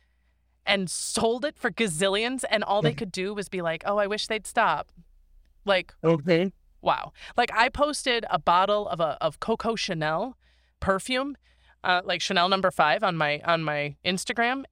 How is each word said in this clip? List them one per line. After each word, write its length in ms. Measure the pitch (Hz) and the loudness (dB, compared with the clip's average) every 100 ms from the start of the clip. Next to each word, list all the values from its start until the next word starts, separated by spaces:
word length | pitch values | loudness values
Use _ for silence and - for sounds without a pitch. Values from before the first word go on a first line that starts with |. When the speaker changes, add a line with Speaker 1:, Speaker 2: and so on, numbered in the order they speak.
| _ _ _ _ _ _ | _ _ _ _ _ _
Speaker 1:
and 260 | - 202 185 | -2 0 -2
sold 540 | - - - 226 240 | -6 -6 -2 -2 0
it 120 | 285 - | -4 -4
for 120 | 240 | -4
gazillions," 720 | - 226 156 196 196 233 262 - | -2 -2 0 0 0 0 -4 -2
and 140 | 214 | -2
all 180 | - 202 | 0 2
they 80 | 226 | 2
Speaker 2:
Yeah. 40 | 233 | 0
Speaker 1:
could 160 | 220 | -6
do 200 | 180 185 | -6 -6
was 140 | 208 190 | -6 -6
be 140 | 190 | -4
like, 200 | 170 160 - | -4 -4 -2
"Oh, 120 | 208 | 0
I 80 | 202 | 0
wish 200 | 208 - | -2 -4
they'd 200 | 220 185 | -6 -2
stop." 440 | - 208 151 - - - _ _ - _ _ | 0 2 0 -4 -16 -20 _ _ -20 _ _
Like, 300 | - 185 175 - | 0 0 0 -2
Speaker 2:
Okay. 500 | 160 165 156 165 185 - _ _ | 0 0 2 2 2 -4 _ _
Speaker 1:
wow. 320 | - 143 - - - - | 0 0 -2 -14 -4 0
Like, 160 | 240 | 0
I 160 | 302 262 | 2 2
posted 560 | - 294 285 - 240 - | 2 -2 0 -2 -2 0
a 120 | 170 | 0
bottle 480 | 165 175 196 208 208 | 4 4 4 2 -2
of 100 | 160 | -2
a, 180 | 165 - | -2 0
of 180 | 160 - | -4 -4
Coco 380 | - 226 214 220 | -4 -2 -2 -4
Chanel 600 | - 170 151 160 240 254 _ _ _ _ | -4 -2 -2 -2 -4 -8 _ _ _ _
perfume, 560 | - 190 - 254 277 277 _ _ _ _ | -2 -2 -2 -4 -4 -8 _ _ _ _
uh, 180 | - 180 | 0 2
like, 160 | 190 180 | 2 -2
Chanel 280 | - 190 180 | 0 2 4
number 240 | 196 185 | 4 2
five 320 | - 151 175 | 4 4 4
on 120 | 214 165 | 2 0
my, 240 | 151 147 | 0 0
on 180 | 165 165 | 0 0
my 320 | 156 147 147 143 | 0 -2 -4 -4
Instagram, 600 | 185 185 - 233 233 262 269 | -4 -2 -2 -2 0 -2 -2